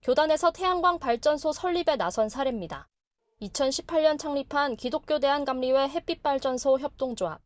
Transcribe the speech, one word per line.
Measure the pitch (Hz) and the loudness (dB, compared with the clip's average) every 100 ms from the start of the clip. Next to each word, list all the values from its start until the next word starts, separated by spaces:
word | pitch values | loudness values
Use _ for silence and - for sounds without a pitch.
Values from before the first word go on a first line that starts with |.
교단에서 | - 254 311 311 339 | 2 2 4 4 2
태양광 | 330 370 359 359 349 | 2 -2 2 2 2
발전소 | 269 233 294 302 311 | 0 0 2 0 -2
설립에 | 302 359 349 320 277 | -2 -2 0 0 0
나선 | 175 202 220 | 0 0 -2
사례입니다. | 247 269 233 170 139 - _ _ _ _ _ | 0 -2 -2 -8 -12 -14 _ _ _ _ _
이천십팔 | 202 - 269 277 - 330 | -12 -2 -2 -2 -2 2
년 | 311 302 | 4 2
창립한 | 311 285 269 294 285 226 | -4 -6 -2 -2 0 -2
기독교 | 247 302 - 302 | -4 -6 -2 0
대한감리회 | 269 285 277 254 254 262 277 | 2 0 0 -2 2 2 2
햇빛 | 311 - 339 | -2 -6 -4
발전소 | 294 269 262 254 277 262 | -2 -2 -2 -2 2 2
협동조합. | 277 - 262 233 175 156 | 0 -6 -6 -4 -6 -6